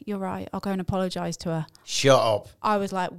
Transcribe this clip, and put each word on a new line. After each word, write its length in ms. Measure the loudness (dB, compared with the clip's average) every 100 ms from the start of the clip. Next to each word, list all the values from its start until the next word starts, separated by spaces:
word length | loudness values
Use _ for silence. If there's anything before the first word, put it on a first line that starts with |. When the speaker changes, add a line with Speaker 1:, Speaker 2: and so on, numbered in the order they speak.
| -8
Speaker 1:
you're 120 | -6
right. 320 | -4 -6 -8
I'll 60 | -6
go 120 | -2
and 100 | -2
apologise 560 | -2 -2 -2 -2 -6 -6
to 120 | -4
her." 160 | -4 -6 -12 -6
Speaker 2:
Shut 340 | 2 6 6
up. 280 | 6 2 -2 -4
Speaker 1:
I 160 | 0 0
was 140 | 0
like, 200 | -4 -4